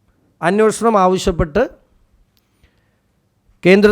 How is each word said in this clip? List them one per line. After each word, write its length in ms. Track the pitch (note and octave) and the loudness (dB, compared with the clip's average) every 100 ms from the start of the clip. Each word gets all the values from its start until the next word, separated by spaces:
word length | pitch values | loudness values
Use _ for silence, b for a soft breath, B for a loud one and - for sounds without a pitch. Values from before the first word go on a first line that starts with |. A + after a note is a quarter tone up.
| _ _ _ _ E3 | _ _ _ _ -4
അന്വേഷണം 480 | G3+ A3 G3+ A3+ G#3+ | 0 -2 0 -2 0
ആവശ്യപ്പെട്ട് 580 | F#3 F#3 G3 E3 E3+ D3 - - _ _ _ _ _ _ _ _ _ _ _ _ _ _ _ _ _ _ F3 | 0 -2 -4 -4 -4 -4 -6 -8 _ _ _ _ _ _ _ _ _ _ _ _ _ _ _ _ _ _ 2
കേന്ദ്ര 240 | G3 G#3 | 4 2